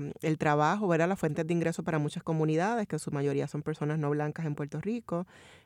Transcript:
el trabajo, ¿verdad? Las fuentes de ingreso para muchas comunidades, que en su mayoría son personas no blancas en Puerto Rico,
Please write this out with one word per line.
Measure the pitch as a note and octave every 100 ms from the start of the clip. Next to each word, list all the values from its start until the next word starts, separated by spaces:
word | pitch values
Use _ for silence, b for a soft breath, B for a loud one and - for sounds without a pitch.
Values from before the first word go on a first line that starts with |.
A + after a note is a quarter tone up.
| D3 -
el | D#3+ D#3
trabajo, | D#3+ D3 D3+ G3+ G#3
¿verdad? | E3 E3+
Las | F#3+
fuentes | D#3+ D3+
de | D#3+
ingreso | F3 D#3+ E3
para | F3+ E3
muchas | D3 F3+
comunidades, | - D#3+ D#3 D#3 F#3+ A#3 G#3
que |
en | D3+
su | -
mayoría | D3 C#3+ C#3 C#3
son | D3
personas | D3+ D#3 D3 D#3
no | D3
blancas | D3 D3+ D3+ E3
en |
Puerto | D3 D3 D#3
Rico, | G3 A#3 - E3+ F#3 B B B